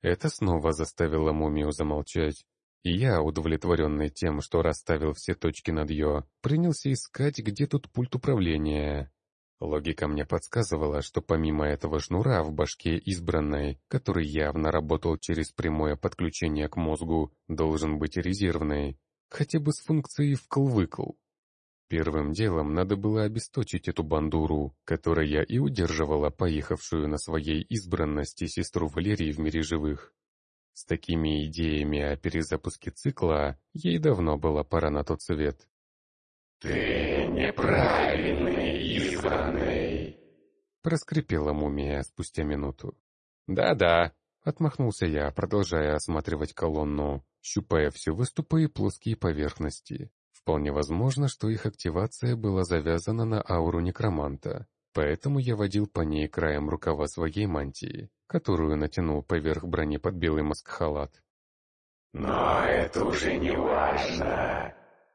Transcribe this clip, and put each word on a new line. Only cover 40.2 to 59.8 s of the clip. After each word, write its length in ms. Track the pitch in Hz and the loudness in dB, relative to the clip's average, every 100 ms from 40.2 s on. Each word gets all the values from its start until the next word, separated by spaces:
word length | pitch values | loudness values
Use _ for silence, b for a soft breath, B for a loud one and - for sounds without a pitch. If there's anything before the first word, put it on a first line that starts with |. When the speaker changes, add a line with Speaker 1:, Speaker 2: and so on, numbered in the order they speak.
| - _ _ _ _ _ | -20 _ _ _ _ _
Speaker 1:
проскрипела 680 | - 160 - 156 - 82 76 | -2 -2 0 -4 0 0 2
мумия 500 | 73 73 71 71 71 | 0 0 0 -2 -2
спустя 400 | 67 - - - | -4 -8 -8 -4
минуту. 540 | 76 73 71 67 - - _ _ _ _ - | -2 -2 -4 -6 -12 -14 _ _ _ _ -4
«Да-да», 640 | 95 - 156 87 85 85 _ _ _ | 2 2 4 6 6 4 _ _ _
отмахнулся 600 | - - 156 - 123 101 87 | -6 0 0 2 0 2 0
я, 260 | 76 73 | 2 0
продолжая 640 | - 90 104 92 85 76 76 | -2 0 2 2 2 2 0
осматривать 580 | - 78 76 78 76 | 0 -2 0 -2 -4
колонну, 720 | - 85 76 73 73 73 71 - _ | -2 -2 0 0 0 -2 -4 -8 _
щупая 480 | - - - 82 76 | -6 -4 0 2 2
все 240 | - - | 0 -4
выступы 500 | 80 127 - 151 160 156 | -2 -2 -4 0 2 2
и 20 | |
плоские 480 | - 101 - - 110 | 0 -2 -2 -4 -2
поверхности. 960 | 92 76 73 - 76 - - - - _ _ - - | 0 0 -2 -2 -6 -6 -12 -12 -12 _ _ -12 -2
Вполне 240 | 78 73 | 0 0
возможно, 560 | 71 73 82 123 135 143 | -2 0 0 0 2 -2
что 220 | - 107 | -2 -2
их 160 | 113 113 | -2 -4
активация 720 | - 87 80 107 - 120 120 | -4 -4 -2 -2 -2 -2 0
была 260 | 107 95 | 0 2
завязана 640 | 87 87 76 82 87 113 113 | 2 2 2 0 0 -2 0
на 180 | 110 - | 0 0
ауру 360 | 90 82 85 | 2 2 2
некроманта, 840 | 85 - 110 80 73 69 - - - _ _ | 0 0 0 0 -2 -4 -6 -8 -10 _ _
поэтому 460 | - 73 78 139 139 | 0 0 0 0 0
я 180 | 123 110 | 0 0
водил 300 | 101 101 104 | 2 2 0
по 120 | - | 0
ней 300 | 80 78 76 | 0 0 0
краем 400 | - 82 73 73 | 0 0 2 0
рукава 380 | 82 - 73 73 | -2 0 0 -2
своей 400 | - 82 80 104 | -2 -2 0 -2
мантии, 600 | 78 71 - - - 110 _ _ | -2 -4 -8 -10 -10 -12 _ _
которую 500 | 175 - 90 80 76 | -4 0 2 2 2
натянул 460 | 76 - 82 76 | 0 0 0 0
поверх 420 | - 85 76 78 87 | 0 0 0 -2 -2
брони 320 | 82 | -2